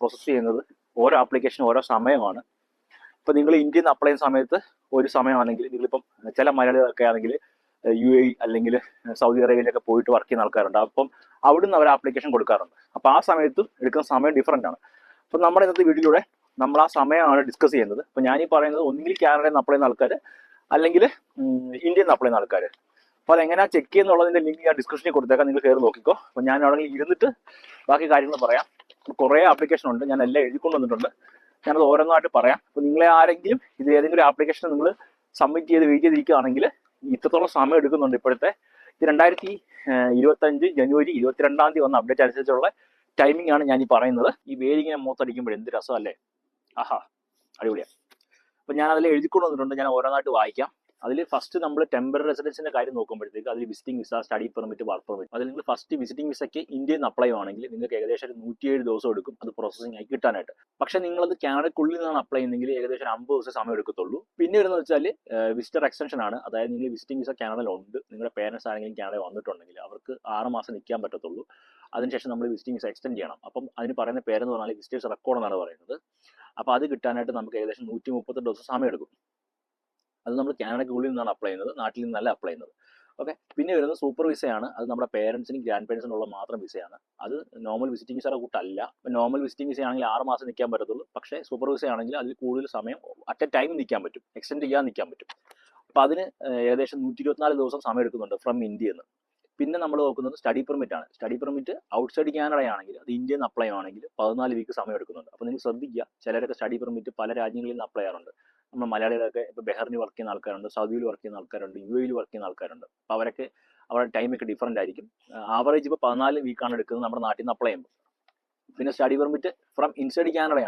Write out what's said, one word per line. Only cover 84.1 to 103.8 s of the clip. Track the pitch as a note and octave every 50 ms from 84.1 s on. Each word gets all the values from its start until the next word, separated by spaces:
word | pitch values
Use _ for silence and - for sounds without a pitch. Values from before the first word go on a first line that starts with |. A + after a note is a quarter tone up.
| B2 - D#3+ D#3+
വിസയാണ്. | D3+ - - C3+ A2+ G#2+ A#2 B2 -
അത് | A2+ A#2 A#2
നമ്മുടെ | A#2+ A#2+ B2 A#2+ -
പേരൻസിനും | - G#2+ A2 A2+ B2 A#2 - C3 C3+ A#2+
ഗ്രാൻഡ് | A2+ G#2 G2+ G#2+ A2+
പേരൻസിനുള്ള | A#2 A2+ A2 A#2+ A2 G#2+ A2 G#2 G2
മാത്രം | G2 G2 - A#2+ G#2+ F#2+
വിസയാണ്. | - - F#2+ F2+ - - - _ _ _ _ -
അത് | G#2+ C3+ D3+ - _ _ A#2 A2+
നോർമൽ | A2 G#2+ A2+ B2+ C3+ B2
വിസിറ്റിംഗ് | A2+ - - B2 C3
വിസയുടെ | - C#3 C3 B2 A#2+
കൂട്ടല്ല. | - - G2+ F2+ F#2 F#2+ F#2+ A2+ - _
ഇപ്പൊ | _ _ B2+ B2
നോർമൽ | A#2 A#2 A#2+ C3+ C#3 C#3
വിസിറ്റിംഗ് | B2 - - C#3 C#3+
വിസ | C3 C#3 C3+
ആണെങ്കിൽ | B2 B2 C3 B2 A2+
ആറ് | A2 A#2+ B2+ C3+
മാസം | B2+ A#2 C3+ B2
നിൽക്കാൻ | A2+ - B2 A#2+ A2+
പറ്റത്തുള്ളൂ, | G#2+ G#2+ G2+ A2 B2+ - _ _
പക്ഷേ | - - - C#3+ E3 - _
സൂപ്പർ | C3 A#2 C3 C3+ C#3
വിസ | C#3 -
ആണെങ്കിൽ | C3+ A#2+ A2+ A2+ A#2 C#3 D3
അതിൽ | B2 B2 C3 -
കൂടുതൽ | C3 B2 B2+ C3 C#3 C#3 -
സമയം | A2+ A2 A2+ C#3 - - - - _ _ -
at | A2+ - D3+
a | D3 -
time | C3 C3+ D#3+ E3+ D3+
നിൽക്കാൻ | C3 - B2 G#2 F#2
പറ്റും, | F2 - - _ _ _
എക്സ്റ്റെൻഡ് | A2 - - C#3+ D3 D3
ചെയ്യാൻ | C3 C3+ C#3+ C#3 B2+
നിൽക്കാൻ | - - F#2+ F2
പറ്റും. | - _ - _ - _ _ _ _ _ _ _ _ _ _ _
അപ്പൊ | _ C#3+ C3+
അതിന്, | C#3 D#3+ F3 F#3+ - - _ -
ഏഹ്, | C3+ B2+ A#2+ A#2+
ഏകദേശം | A#2+ B2 B2+ C3+ B2+ - C#3 C3
നൂറ്റിയിരുപത്തിനാല് | C3 A#2+ A#2 C3+ D3 D3 - D3+ D3+ D3 C#3
ദിവസം | C3+ B2 C3 C#3+ -
സമയം | B2 A2+ B2 A#2+
എടുക്കുന്നുണ്ട് | A#2 A#2+ A#2 G#2 G2 G2+ - -
from | B2+ A#2+ B2 A#2 G#2+
ഇന്ത്യയിൽ | G#2 G2+ A2 G#2 F2+
നിന്ന്. | E2+ - _ _ _ _ _ _ _ _ _ _ _
പിന്നെ | D3 C#3+ E3 F3
നമ്മൾ | E3+ D3+ D3+ D3+ D3
നോക്കുന്നത് | C#3 B2 C3+ B2+ C3 D3 -
സ്റ്റഡി | _ B2 A2+ B2+ C3
പെർമിറ്റ് | - C#3+ C#3 C3 - F#2
ആണ്. | D#2+ D#2+ _ _
സ്റ്റഡി | _ A2 A2 A#2+ A#2+
പെർമിറ്റ് | C#3+ C#3+ C#3+ C#3 C3 C3+ G#3 E4 _ _ -
ഔട്ട്സൈഡ് | A2+ C3 A#2+ - D#3+ D#3 D3+ D3
കാനഡ | D#3 D3 D3+ D3+ C#3+ C3 A#2 G#2+
ആണെങ്കിൽ, | G2 F#2+ G2 G2+ -
അത് | - - A#2+
ഇന്ത്യയിൽ | A#2+ B2+ C3 C#3+ C#3+
നിന്ന് | C3 A#2
അപ്ലൈ | - A#2+ A#2 G#2+ G2+
ആണെങ്കിൽ | G2